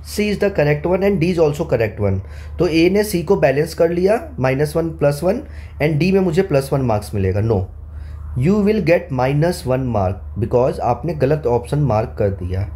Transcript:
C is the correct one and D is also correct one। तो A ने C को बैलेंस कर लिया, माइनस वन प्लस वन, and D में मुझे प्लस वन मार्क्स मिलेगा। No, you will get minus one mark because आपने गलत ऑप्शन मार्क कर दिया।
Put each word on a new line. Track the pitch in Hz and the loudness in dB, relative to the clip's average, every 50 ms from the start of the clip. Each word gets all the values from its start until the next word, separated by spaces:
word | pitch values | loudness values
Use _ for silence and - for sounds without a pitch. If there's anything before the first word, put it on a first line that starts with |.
| - - - | -16 -10 -4
C | - 208 208 202 | -2 -2 -2 0
is | - 202 | 0 0
the | 202 196 | 0 2
correct | - 147 147 151 147 - | 2 2 2 2 0 0
one | 170 180 185 190 202 | 0 0 2 2 2
and | 202 175 156 | 2 2 2
D | 175 180 | 0 2
is | 165 | 4
also | 165 160 147 - 170 - | 2 2 2 -2 -2 -2
correct | - 117 113 107 92 - | 0 0 0 -2 -2 -2
one। | 101 98 95 95 98 - - - - - - - | -2 0 0 -2 -4 -8 -14 -14 -14 -14 -4 -2
तो | 165 | 0
A | 180 151 160 165 175 | 2 4 4 4 4
ने | 190 208 214 | 4 2 0
C | 208 - 170 160 | 0 -2 -4 2
को | - 196 | 2 2
बैलेंस | 180 156 139 135 139 156 170 - | 4 4 2 2 2 0 -2 0
कर | - 170 165 | 0 0 2
लिया, | 175 175 180 190 214 254 - - - - | 2 2 2 2 2 0 -2 -8 -6 -2
माइनस | 127 131 131 135 151 147 - | 0 0 2 0 0 0 0
वन | 160 165 165 | -2 -2 -2
प्लस | 156 - 143 143 143 147 165 | -4 0 0 0 0 0 0
वन, | 180 208 262 302 - - - - - - - | 0 -2 -2 -4 -10 -14 -16 -16 -16 -6 -2
and | 139 156 160 143 | 0 0 2 2
D | 160 190 190 | 2 2 4
में | 196 | 2
मुझे | 190 180 156 175 | 2 2 2 0
प्लस | 190 - 151 139 131 - 151 | 0 2 2 0 0 2 -2
वन | 139 | 0
मार्क्स | 131 123 110 104 98 - - | 0 2 0 0 -2 -4 -4
मिलेगा। | 104 95 95 92 101 | 0 0 0 0 0
No, | 101 113 113 95 92 - - - - - - - - - - - - - - 127 123 | 2 2 2 0 0 -4 -10 -16 -16 -14 -14 -14 -12 -12 -14 -12 -12 -8 -6 0 2
you | 170 202 214 202 | 2 2 4 4
will | 202 214 220 170 147 | 2 2 2 4 4
get | 165 180 175 - 139 127 | 2 2 2 -2 -2 0
minus | 123 131 143 147 156 170 170 160 - | 0 2 2 2 2 2 0 -2 -2
one | 123 127 131 135 127 113 | -2 -2 0 0 -2 0
mark | 104 95 92 101 - - - - - | 0 0 0 -2 -4 -8 -10 -6 -4
because | 107 - - 120 123 143 170 - | -4 0 2 2 2 2 0 -2
आपने | 90 113 123 - - 139 - | -2 -2 -2 -2 -2 -6 -2
गलत | - 131 131 151 147 147 | 0 0 0 0 0 0
ऑप्शन | 135 120 117 117 - - 147 | 0 0 0 0 0 0 0
मार्क | 147 127 107 107 110 - - - | 2 2 2 2 0 -2 -2 -2
कर | 107 101 | 0 0
दिया। | 95 98 90 87 90 92 98 - - | 0 -2 -6 -6 -4 -4 -4 -4 -8